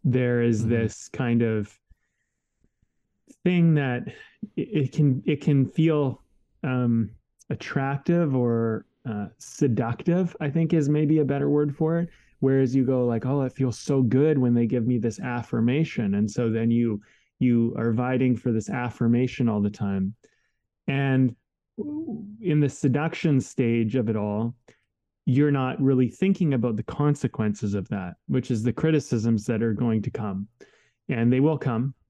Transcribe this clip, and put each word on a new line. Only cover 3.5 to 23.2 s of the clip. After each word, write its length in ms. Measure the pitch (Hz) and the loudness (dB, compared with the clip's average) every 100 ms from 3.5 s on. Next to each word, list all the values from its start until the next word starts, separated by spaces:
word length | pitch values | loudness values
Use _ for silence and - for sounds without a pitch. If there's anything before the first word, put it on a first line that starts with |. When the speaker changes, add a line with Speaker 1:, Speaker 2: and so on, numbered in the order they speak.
| 180 165 | 4 4
Speaker 1:
that 340 | 151 135 123 - - - _ - - | 4 2 -4 -6 -14 -20 _ -10 -8
it, 60 | |
it 300 | - 202 131 | -4 -2 -2
can, 320 | - 147 127 - | 2 2 2 -2
it 160 | 143 | -2
can 240 | - 139 131 | 2 2 2
feel, 560 | - 160 151 139 120 _ _ _ _ | 2 2 2 0 -4 _ _ _ _
um, 460 | 135 127 123 117 104 - _ _ _ | -4 0 2 0 -2 -8 _ _ _
attractive 880 | - - 139 135 139 - 170 160 131 | -10 -4 -4 -2 -2 0 2 2 2
or, 500 | 120 117 113 110 - _ 127 | 2 2 0 -2 -8 _ -8
uh, 180 | 104 98 _ | -8 -8 _
seductive, 960 | - - 143 110 127 120 - 175 175 - | -20 -2 0 0 -2 -4 -2 0 -2 -4
I 100 | 147 | -4
think 220 | 156 165 | -2 0
is 160 | 170 143 | 2 2
maybe 300 | 151 151 156 | 2 2 2
a 60 | 139 | 2
better 240 | 139 143 | 0 0
word 260 | 147 147 139 | 0 0 -2
for 240 | 160 170 | -2 -2
it. 100 | 170 - _ _ | -4 -12 _ _
Whereas 360 | 135 135 131 135 | 2 2 2 2
you 100 | 127 | 2
go 220 | 131 120 | 2 0
like, 180 | 117 127 | 0 0
"Oh, 160 | 143 | -2
it 120 | 131 | -2
feels 260 | - 131 107 | -2 -2 -2
so 240 | - 135 | -2 0
good 340 | 117 127 151 147 | 2 4 4 2
when 160 | 123 | 2
they 140 | 120 117 | 2 2
give 180 | 123 117 | 0 0
me 140 | 123 | 0
this 200 | 113 104 | -2 -4
affirmation." 960 | 127 120 113 120 117 139 160 - 104 101 | -6 -6 -4 0 2 2 0 -2 -2 0
And 140 | 107 | -2
so 220 | - 117 | 0 -2
then 180 | 113 117 | 0 0
you, 320 | 117 117 104 - _ _ _ | 2 0 -2 -8 _ _ _
you 340 | 123 120 117 - | 2 4 2 0
are 140 | 117 | -2
vying 440 | 113 123 131 127 113 | 0 0 0 2 0
for 160 | 127 | 0
this 180 | 110 107 | -2 -2
affirmation 800 | 127 123 - 117 120 123 - 120 | -4 -6 0 2 2 0 0 0
all 120 | 104 | 2
the 80 | 101 | -2
time. 420 | 104 101 98 95 - _ _ _ _ _ _ - | -2 -4 -2 -4 -6 _ _ _ _ _ _ -4
And 480 | 139 139 131 127 120 _ _ _ - | -2 0 2 2 -2 _ _ _ -12
in 800 | 294 302 330 220 202 214 202 151 | -10 -8 -8 -10 -12 -8 0 2
the 100 | 143 | 0
seduction 720 | - 143 135 160 - | 0 0 0 -2 -2